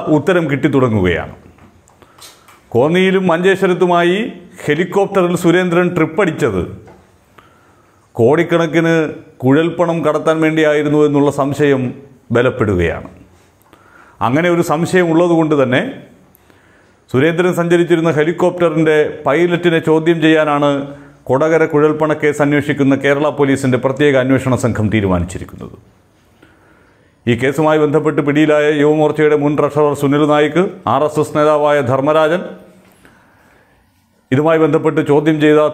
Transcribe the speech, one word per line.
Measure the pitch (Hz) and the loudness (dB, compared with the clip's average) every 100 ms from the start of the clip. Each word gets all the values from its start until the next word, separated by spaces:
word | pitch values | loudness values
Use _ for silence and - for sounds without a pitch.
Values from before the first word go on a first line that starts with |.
| - 151 | 0 0
ഉത്തരം | - 175 160 | 2 0 0
കിട്ടിത്തുടങ്ങുകയാണ്. | 139 156 135 127 107 90 80 71 - - - - _ _ _ - - - - - - _ | -2 -2 0 0 0 0 -2 -6 -16 -20 -20 -20 _ _ _ -20 -20 -20 -20 -20 -20 _
കോന്നിയിലും | 117 147 175 190 190 185 | 0 2 2 2 2 0
മഞ്ചേശ്വരത്തുമായി | 165 185 190 190 175 185 175 170 190 233 - - - | 0 0 0 0 0 2 2 0 0 -4 -10 -20 -10
ഹെലികോപ്റ്ററിൽ | - 147 180 196 196 196 175 175 | -4 -4 -2 -2 0 0 0 0
സുരേന്ദ്രൻ | 175 175 180 170 180 175 | 2 2 2 0 0 -2
ട്രിപ്പടിച്ചത് | 156 - 190 135 139 95 - - - - _ _ _ - _ _ _ _ _ _ _ | -2 0 -2 0 -2 -2 -6 -10 -20 -20 _ _ _ -20 _ _ _ _ _ _ _
കോടിക്കണക്കിന് | - 117 156 170 170 165 165 165 165 156 - - _ | -2 2 2 0 0 0 0 0 0 -2 -6 -18 _
കുഴൽപ്പണം | 127 139 165 175 170 165 147 | 0 2 0 -2 -2 -2 -2
കടത്താൻ | 151 143 160 | -2 0 0
വേണ്ടിയായിരുന്നു | 156 156 156 147 147 147 151 | 0 2 2 2 0 2 2
എന്നുള്ള | 143 143 139 | 2 0 0
സംശയം | 135 143 147 131 123 - - - _ | -4 0 0 0 -2 -8 -18 -20 _
ബലപ്പെടുകയാണ്. | 117 123 - 107 92 82 71 - - - _ _ _ _ - _ - - _ 110 | 0 0 0 -2 0 -2 -4 -12 -20 -20 _ _ _ _ -20 _ -20 -20 _ -2
അങ്ങനെ | 139 175 | 0 0
ഒരു | 170 170 | 0 -2
സംശയം | 151 175 185 175 | -2 0 0 2
ഉള്ളതുകൊണ്ട് | 160 175 165 156 147 | 2 2 2 2 2
തന്നെ, | 123 127 247 - - - _ _ _ _ _ _ _ _ _ | 2 0 -2 -10 -20 -20 _ _ _ _ _ _ _ _ _
സുരേന്ദ്രൻ | 127 156 165 180 165 | -2 0 0 -2 -2
സഞ്ചരിച്ചിരുന്ന | 170 175 165 165 165 147 | 0 0 2 2 0 0
ഹെലികോപ്റ്ററിൻ്റെ | 151 156 175 175 170 156 160 151 131 - 139 | -2 0 -2 0 0 0 2 2 0 -2 -2
പൈലറ്റിനെ | 147 175 170 175 165 160 | 0 0 0 0 0 0
ചോദ്യം | 160 160 165 | 0 2 0
ചെയ്യാനാണ് | 156 156 151 147 143 139 139 - - - - | 2 2 2 0 0 -2 -6 -14 -20 -20 -4
കൊടകര | 127 156 165 156 | -2 2 2 2
കുഴൽപ്പണ | 147 156 151 151 151 | 2 2 0 -2 0
കേസ് | 151 143 143 | -2 0 0
അന്വേഷിക്കുന്ന | 147 143 143 139 135 139 | 0 0 0 0 2 0
കേരള | 143 151 131 | 0 0 0
പോലീസിൻ്റെ | 143 131 131 123 139 | 0 0 0 -2 -2
പ്രത്യേക | 135 147 131 | 0 2 2
അന്വേഷണ | 131 131 127 117 117 | 2 0 0 -2 -2
സംഘം | 104 104 | -2 -2
തീരുമാനിച്ചിരിക്കുന്നത്. | 107 98 90 85 - - - 60 - _ _ _ _ _ _ _ _ _ _ _ _ _ _ - | 0 0 -2 -2 -8 -14 -16 -18 -20 _ _ _ _ _ _ _ _ _ _ _ _ _ _ -4
ഈ | 117 | 0
കേസുമായി | 131 147 156 156 | 0 0 0 2
ബന്ധപ്പെട്ട് | 151 147 147 147 143 | 2 0 0 -2 -2
പിടിയിലായ | 143 151 151 147 151 | 0 2 2 0 2
യുവമോർച്ചയുടെ | 147 156 151 151 151 151 | 2 2 0 2 2 2
മുൻ | 143 151 | 0 0
ട്രഷറർ | 147 147 147 139 | -2 0 0 0
സുനിൽ | 143 143 151 | 0 0 2
നായിക്, | 147 151 156 196 - 107 | 2 2 0 -2 -4 -4
ആർ | 131 147 | -2 0
എസ് | 151 | -2
എസ് | 147 156 | -4 0
നേതാവായ | 151 151 147 147 123 | 0 2 2 0 0
ധർമ്മരാജൻ, | 131 139 156 156 180 - - - - _ _ - _ _ _ _ _ _ _ _ _ _ _ _ | -2 0 2 2 -2 -6 -14 -20 -20 _ _ -20 _ _ _ _ _ _ _ _ _ _ _ _
ഇതുമായി | 131 156 160 | 0 2 2
ബന്ധപ്പെട്ട് | 156 156 160 156 143 | 2 0 0 -2 0
ചോദ്യം | 147 156 156 | 0 2 2
ചെയ്ത | 151 151 151 | 4 4 2